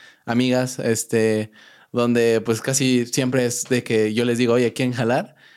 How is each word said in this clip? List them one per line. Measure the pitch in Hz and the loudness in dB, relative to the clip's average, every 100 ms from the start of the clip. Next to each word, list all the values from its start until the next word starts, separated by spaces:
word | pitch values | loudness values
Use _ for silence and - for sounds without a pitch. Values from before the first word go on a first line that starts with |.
| - _ | -20 _
amigas, | - 117 127 127 127 - | -4 0 2 0 -2 -4
este, | 120 110 - 113 110 107 107 - - - _ | -2 -2 -2 0 2 0 -4 -12 -20 -20 _
donde | 120 120 120 117 113 | -2 0 2 2 2
pues | 110 113 | 0 -4
casi | - 131 131 123 | -2 -2 2 0
siempre | 120 143 127 127 | 0 -2 0 0
es | 123 113 - | -2 -4 -2
de | 123 | -2
que | - 113 107 | 0 0 2
yo | 110 | 0
les | 120 120 | 0 0
digo, | 120 | 2
"Oye, | 120 120 | 2 2
¿quieren | - 127 | 0 -4
jalar?". | 123 117 131 208 - - | -2 -2 -2 -4 -14 -20